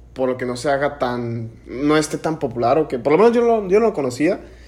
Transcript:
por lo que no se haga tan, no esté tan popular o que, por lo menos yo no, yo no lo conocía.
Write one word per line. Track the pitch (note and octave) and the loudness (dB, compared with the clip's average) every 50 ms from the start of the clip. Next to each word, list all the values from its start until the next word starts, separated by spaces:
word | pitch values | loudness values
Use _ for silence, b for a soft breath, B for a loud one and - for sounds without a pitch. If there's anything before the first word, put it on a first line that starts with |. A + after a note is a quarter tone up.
| - - - | -20 -12 -6
por | - C3 B2+ | -2 -2 -2
lo | B2+ | -2
que | B2 B2+ | -2 -4
no | B2 B2 | -6 -6
se | A#2+ - D3+ | -4 -2 -2
haga | C#3 C3+ C#3+ C#3 C#3 - | 0 0 0 -2 -2 -2
tan, | C3 B2 B2 A#2+ A#2+ A#2 A#2 A#2 A2+ A#2 - - - | -4 -4 -2 -4 -4 -6 -6 -8 -8 -10 -14 -16 -16
no | - - B2 C#3+ D3 D3+ | -14 -6 -2 2 2 4
esté | D#3 D3+ D3+ - | 2 2 0 -4
tan | D3 - D#3+ D#3+ D3+ | -4 -4 -4 -4 -4
popular | D3 B2+ A2 A#2+ A#2 A#2+ C#3 | -6 -6 -2 0 0 2 2
o | D#3 D#3 | 2 2
que, | D3+ C3+ B2 | 0 -4 -4
por | A2+ C#3 | 0 2
lo | D3 E3+ | 4 6
menos | G#3+ A#3+ A3+ | 6 6 4
yo | B3 A#3 | 4 2
no, | A#3 A3+ A3 G3+ | 2 2 0 2
yo | F3+ F#3 G#3+ | 2 2 2
no | A3+ | 2
lo | A3 - | 2 0
conocía. | D#3+ C#3 B2 A#2 - D3 E3+ G#3+ B B B B B B | -2 -4 -4 -2 0 0 0 0 B B B B B B